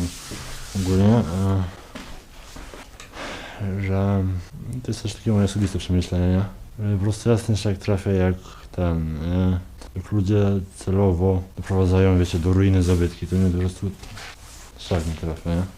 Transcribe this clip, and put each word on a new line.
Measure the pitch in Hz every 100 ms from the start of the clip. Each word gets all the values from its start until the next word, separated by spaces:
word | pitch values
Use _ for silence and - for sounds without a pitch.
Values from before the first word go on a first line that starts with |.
| 87 - - - - - - 101
ogólnie, | 92 92 101 117
e, | 82 90 98 98 90 - - - - - - - - - - - - - - - - - - - 98 95
że | 98 95 98 98 92 92 90 - - 127
to | 120
jest | 110
też | 107
takie | - -
moje | 104 98
osobiste | 101 98 90
przemyślenie, | - 90 85 90 90
nie? | 92 101 - - -
Że | 104 101
po |
prostu | 101 104 -
ja | 113
ten | - 104
szlak | 107 95
trafię | - 98 104
jak | 95 92 92 - - -
ten, | - 87 82 80
nie? | 76 80 90 92 87 87 - - 95
Jak | -
ludzie | 104 95 104 101 98 90 -
celowo | - 95 98 87 95 92 90 -
doprowadzają, | - 95 92 92 95 92
wiecie, | 90 90
do | 82
ruiny | 92 98 92
zabytki, | 87 90 87 - 82
to | 92
mnie | 95
po | 87
prostu | 92 - 98 - - - - - - - - -
szlak | - 92 80
nie |
trafia, | 78 85 76 85
nie? | 85 98